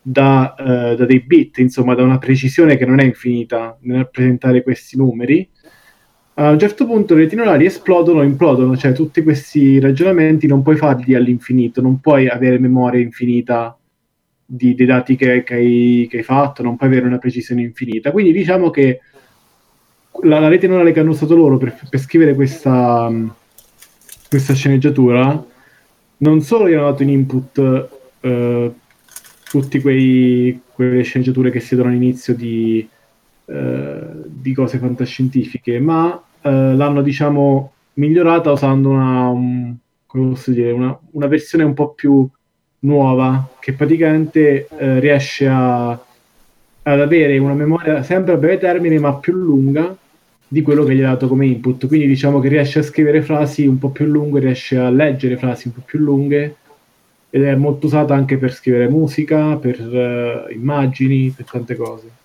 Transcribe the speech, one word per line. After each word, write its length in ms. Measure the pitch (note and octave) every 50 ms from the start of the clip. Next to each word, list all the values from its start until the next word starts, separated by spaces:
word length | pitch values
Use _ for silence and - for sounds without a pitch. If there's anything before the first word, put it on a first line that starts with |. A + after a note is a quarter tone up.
da, 520 | _ C3 B2+ C3+ C3+ C3+ C3+ C3+ C3 C3 -
eh, 400 | - C3+ C3 B2 B2 A#2+ A#2+ A#2
da 100 | A#2 B2
dei 160 | B2 C3 B2+
bit, 360 | B2 - F3 D#3 C3 - _
insomma, 380 | - B2+ B2+ - - A#2+ B2 B2
da 80 | B2 B2+
una 160 | B2+ C3 C3
precisione 580 | - - C3+ C3 C3+ C3 - - E3+ D#3 C#3+
che 80 | B2+ C3
non 140 | B2+ C3 C#3
è 40 | C#3
infinita 720 | B2+ A#2 - - B2+ A#2+ A#2+ A#2 - B2 A#2 A2+ A2+ A2+ _
nel 160 | - B2 B2 B2+
rappresentare 600 | B2+ B2+ - B2+ B2+ B2+ B2 B2 - C3 B2+ B2+ B2
questi 320 | C3 B2+ - - - -
numeri, 520 | C3 C3+ B2+ A2+ A#2 A#2+ B2 C#3+ F3 F#3+ _ _ _ _ - _ _ _ _ _ _ _ _ _ _ _ _ _
a 120 | - D3 D3
un 80 | D3+ D3+
certo 260 | G#3 G3+ G#3 - C4+
punto 300 | A3+ A#3 G#3+ G3+ - E3+
le 60 | D#3 D#3+
reti 120 | D#3 G3+
neurali 300 | A3+ A#3 G#3+ E3+ C3+ D#3
esplodono, 560 | F#3+ F#3+ - - F#3+ F#3 F3 E3 E3+ E3+ D#3
implodono, 540 | C#3 C#3 C3+ C3+ F3 D#3+ C3 B2+ B2+ B2+ C3
cioè 160 | B2+ - C3+
tutti 320 | B2+ - D#3+ D#3 _ E3+ D#3
questi 560 | D#3 D3 C3+ - - - D3+ C#3 C3+ C3+ C3+
ragionamenti 680 | C3+ C#3 C3+ C3+ F3 F#3+ F#3+ E3+ D#3 D#3 D#3 D3+ -
non 140 | C#3+ C#3 C3+ C3+
puoi 120 | D#3 D#3
farli 400 | D3 D3+ D3 C3 B2 B2 B2+ C3
all'infinito, 680 | B2 B2 A#2+ B2 A#2+ - - B2+ B2+ A#2+ A#2 - C3
non 180 | B2+ C3 C3 C3
puoi 260 | _ D#3 D3 C3+ C3
avere 320 | B2+ A#2+ B2 C3 B2+ B2+ B2
memoria 400 | B2+ B2+ B2+ B2+ B2 B2 B2 B2
infinita 760 | A#2+ A2+ - - B2 B2 A#2+ A#2+ A#2+ A#2+ A#2+ A#2 A#2 A#2+ B2+ _ _ _ _ _ _ _ _ _ _ _ _ _ _
di, 300 | _ B2+ B2 B2+ B2 B2
dei 100 | B2+ B2+
dati 300 | B2 B2+ B2 B2 - C3
che, 280 | B2+ C#3 B2+ B2 B2 B2
che 100 | - B2
hai, 520 | A#2+ A#2+ A#2+ A#2+ A#2+ A#2+ B2 B2 A#2+ A#2+ A#2
che 80 | -
hai 60 | A#2 A2+
fatto, 380 | - C3 C#3 C#3+ C#3 - -
non 140 | B2 B2 A#2+
puoi 140 | - C3+ C3
avere 180 | C3 B2+ B2
una 120 | B2 B2 B2
precisione 420 | - B2+ A#2+ B2 - - B2 B2
infinita. 500 | A#2+ A#2+ A#2 - C3+ A#2+ G#2+ A2 G#2+ C#3+
Quindi 220 | D#3 G#3 G#3 F3 D#3+
diciamo 360 | G3 F3+ E3 F#3 F#3 F3+ E3
che 300 | D#3+ D3 C#3 C3 B2+ - _ _ _ - _ _ _ _ _ _ _ _ _ _ _ _ _ _ _ _ _ _ _ - -
la, 160 | D#3+ D3+ D3+
la 80 | D#3
rete 200 | D#3 E3+ F#3 -
neurale 240 | F#3 F#3 F#3 E3+ E3
che 80 | D#3 D#3+
hanno 120 | D#3 E3
usato 240 | D3+ C3+ D3+ D3 E3
loro 220 | E3+ D#3+ C#3+ C3+
per, 200 | B2+ C3+ B2 - - - -
per 100 | - C3+
scrivere 340 | C3+ - - E3 D#3+ D3+ C3+
questa, 760 | C3+ C#3 C3 C#3 - - C#3 C3 B2+ B2 A#2+ A#2+ A#2 A#2 A#2 A#2 A2+ A2+ A2 G#2+ _ _ _ _ - _ _ _ _ - _ _ _ _ - - _ _
questa 260 | _ C#3 C3+ C3+ - C#3
sceneggiatura, 920 | C3 - C#3 C#3 C3 C3+ D3 B2+ C3+ B2+ B2 B2 B2 B2+ C3+ D3+ D3+ - - _ _ _ _ _ _ _ _ _ _ _ _ _
non 240 | _ C#3+ D3+ D#3 D#3
solo 260 | C#3 - A#3 A3+ G#3
gli 60 | F3+ E3
hanno 160 | D3+ C#3+ C#3+
dato 140 | C#3 C#3 C#3
in 60 | C#3
input, 800 | C#3 C3+ C3+ C3 C3 B2+ B2+ - _ - C3+ C3 C3 C3 B2+ - - - _ _ _ _
eh, 500 | - B2+ B2 A#2+ A#2+ A#2+ A#2+ A#2+ A#2+ A#2+ A#2+ _ _ _ _ _ _ _ - - _ - _ _ _ -
tutti 320 | - C#3+ C3+ C3+ - C#3
quei, 840 | C3 C#3+ C3 C3 C3 C3 B2+ B2+ B2+ B2 B2 B2 B2 B2+ B2 B2 _ _
quelle 320 | _ - B2+ B2 B2 B2 A#2+
sceneggiature 480 | - - B2+ B2 C3 B2+ B2+ C3 B2+
che 80 | B2 A#2+
si 160 | - - B2+
vedono 140 | B2 B2 B2 B2
all'inizio 420 | B2 B2 B2+ B2+ B2+ - - A#2+
di, 540 | A#2 A#2+ A#2 A2+ A2+ A2+ A2+ A2+ A2+ A2 - _ _ _ _ _ _ _ _ _ _ _
eh, 540 | - - C#2 C2+ B1+ B1+ C2+ C#2 C#2+ D2 - - - - - -
di 280 | - - B2+ C3 C3 C3
cose 240 | C3 C3 A#2+ - B2+
fantascientifiche, 1000 | B2 B2 B2 - B2+ B2+ - - C3 B2+ - C3 B2+ - - - _ A#2+ A#2+ A#2+
ma, 340 | C#3 D#3+ E3 D#3+ E3 F3 F3+ - _ _ _ _
eh, 80 | _ C#3+ C3+ C3+ C3 C3+ C3
l'hanno, 260 | C3+ D3 D3 C#3+ C#3+
diciamo, 720 | C#3 C#3+ C#3 C#3 D3 D3 D3 C#3+ C#3+ C#3 C3+ C3+ C3+ - _ _ _ _ _
migliorata 580 | C#3 C#3+ D3+ D#3+ F3 F3 E3 E3+ E3+ E3 D#3
usando 380 | C#3+ B2+ C#3 C3+ C3+ C3+ C3+ C#3
una, 380 | C3+ C3+ C3 C3 B2+ B2+ B2+ B2+
un, 460 | B2 B2 B2 B2 B2 B2 B2 A#2+ A#2+ A#2+ _ _ _ _ _
come 240 | _ - C3 C3 C3
posso 220 | C3 B2+ - -
dire, 200 | B2 A#2+ A#2+ A#2+
una, 260 | A#2+ B2 B2+ C3 C3+ - _ _
una 160 | - D3 C#3+
versione 360 | C#3 D3+ D3+ - - - E3 D#3
un 100 | D3 C3+
po' 200 | C#3+ D3+ D3 -
più 340 | - - C#3+ C#3 C#3 C3 C3+ _ _ _ _ _ _ _ _ _ _
nuova, 760 | - C#3 D3 C#3+ C3+ C3 C3 B2+ C3 C3 C3 C3+ C3+ - _ _
che 140 | - - C3+
praticamente, 1000 | C3+ D3+ D3+ E3 D#3+ E3 D#3 D#3 D#3 D#3+ D#3 - D#3+ D3+ D3 C#3 C#3 C#3 - -
eh, 240 | D3+ C#3 C3+ C3 B2+
riesce 480 | C3 D3 C#3+ C#3 C3+ - - - C#3
a, 420 | C3+ C3 C3 B2+ B2+ B2 B2 A#2+ A#2+
ad 1120 | A#2+ A#2+ - _ _ _ _ _ _ _ _ _ _ _ _ _ _ _ - D3 C#3+ C#3
avere 360 | D3 C#3+ F3 E3 D#3 C#3+ C#3 C3+
una 140 | C3+ C#3 C#3
memoria 480 | D3 D3 D#3 D#3+ E3+ - D#3 D#3 C#3 C3
sempre 300 | C3+ F3+ F#3+ F#3 F3 F3
a 40 |
breve 200 | C#3+ C#3 E3 F#3+ F3+
termine, 400 | F#3 F3+ E3+ E3+ F3 E3 D#3+ D#3
ma 160 | D3 C#3+ C#3
più 160 | C#3 - E3 F3+
lunga 640 | F#3 F#3 E3 C#3+ C3+ C3+ C3+ C#3 D3+ E3 F3+ F#3+ _ _ _ _ _ _ _ _ _ _
di 140 | _ C3+ D#3
quello 220 | D3 D3+ C#3+ D3 D3
che 120 | C3 C3
gli 60 | C3+
ha 80 | C3+ C3
dato 180 | C3 B2 C3
come 180 | B2 C3+ C3+ C#3
input. 400 | C3+ B2 A2+ B2 B2+ B2+ B2+ -
Quindi 180 | C3 D3+ D#3 D3
diciamo 320 | C#3 C3+ C3+ D3 C#3+ C#3+ C#3
che 80 | B2+ C#3
riesce 300 | D3 D3+ C#3 C#3 - D#3
a 40 | D3
scrivere 380 | D3 - - D3+ D3 D3 D#3 -
frasi 420 | - D#3 D3 D3 C#3+ - - D3
un 140 | C#3 C3 C3
po' 100 | C3+ C3
più 140 | C3+ - D3
lunghe, 340 | D#3 D3 D3+ D3 D3 C#3+ C#3
riesce 380 | C3+ C3 B2+ B2+ - - C3+
a 120 | B2+ B2+ B2+
leggere 460 | B2 C3+ D3+ D3 C3 C3+ C3+ B2 B2
frasi 300 | A#2+ C3 B2+ A#2+ - -
un 60 | B2 A#2
po' 80 | B2+
più 180 | - - - D3
lunghe, 600 | D3+ C#3+ C#3+ C3+ C#3+ C#3+ C#3+ D3 D3 D3 D3 _ _ _ _ _ _ _ _ _ _ _ _ _ _ _
ed 140 | - C3+ C#3
è 120 | C#3 C#3
molto 320 | C3+ C#3+ D3 C#3 C#3+ -
usata 260 | D3 C#3 D3+ D3 D3 C#3+
anche 220 | C#3 C3+ C3+ C#3
per 160 | C3 C3 B2+ -
scrivere 340 | - _ B2+ B2 A#2+ B2 A#2+
musica, 680 | C#3+ D#3+ D#3+ C3+ - - D3+ - D#3 D3+ D3+ D3+ D3
per, 220 | C3+ C3 B2 B2 B2
eh, 760 | A#2 A#2 B2 B2 B2 A#2+ A#2+ A#2+ A#2+ A#2+ A#2 - - - -
immagini, 800 | A2+ A#2+ C#3 D3 C#3+ C#3 C3 C3 - C3+ C3 C#3 C3+ C3 B2+
per 160 | C3 - - -
tante 260 | - B2 A#2 A2+ B2
cose. 400 | A2+ A#2+ A#2 A#2 A2 A2 A2+ _ _